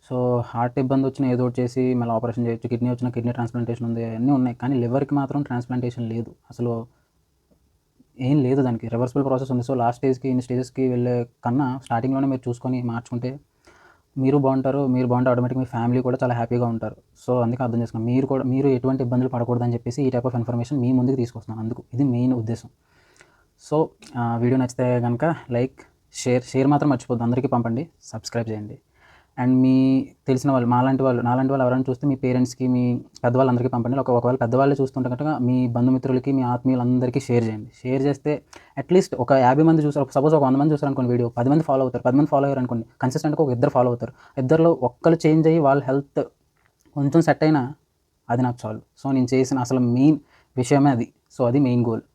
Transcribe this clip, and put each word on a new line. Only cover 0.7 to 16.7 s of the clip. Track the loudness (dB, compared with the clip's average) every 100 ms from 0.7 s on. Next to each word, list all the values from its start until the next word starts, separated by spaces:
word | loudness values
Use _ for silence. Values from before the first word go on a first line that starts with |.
| -2
ఇబ్బంది | 0 0 0
వచ్చినా | -2 -2
ఏదో | 0 0
ఒకటి | -2
చేసి | -4 0 0
మళ్ళీ | 0 0
ఆపరేషన్ | -2 -2 -4 -4
చేయొచ్చు, | -4 -4
కిడ్నీ | -2 -2
వచ్చినా | -2 -4
కిడ్నీ | -4 -4
ట్రాన్స్‌ప్లాంటేషన్ | -4 -6 -4 -4 -4 -4
ఉంది, | -4
అన్నీ | -6 -2 0
ఉన్నాయి. | 2 0 -2
కానీ | -2 -2
లివర్‌కి | 0 0 0
మాత్రం | -2 -2 -4
ట్రాన్స్‌ప్లాంటేషన్ | -4 -6 -4 -4 -6 -6 -8
లేదు, | -6 -8 -14 _
అసలు | -8 -6 -4 -8 _ _ _ _ _ _ _ _ _ _ _ _ -6
ఏం | 0 2
లేదు | 2 2
దానికి, | 2 -2 -4
రివర్సిబుల్ | -2 -2 0 0
ప్రాసెస్ | 0 -2
ఉంది. | -4 -2
So |
లాస్ట్ | 0 0 0
స్టేజ్కి, | -2 -2 -2
ఇన్ని | -4
స్టేజెస్కి | -2 -4 -4 -2 -2
వెళ్ళే | 0 0 -2 -4 _
కన్నా | -4 -2 -2 -4
స్టార్టింగ్‌లోనే | -4 -4 -2 -2 -2
మీరు | -2 -4
చూసుకొని | -6 -4 -4
మార్చుకుంటే | -4 -6 -8 -8 -6 -10 _ _ _ _ _ _ _ -2
మీరు | 2 4
బాగుంటారు, | 2 2 0 -2 0
మీరు | 0 0
బాగుంటే | 0 2
ఆటోమేటిక్ | 2 0 -2
మీ |
ఫ్యామిలీ | -4 -2 0 0 0
కూడా | -2
చాలా | -2
హ్యాపీగా | -2 -2 -2
ఉంటారు. | -2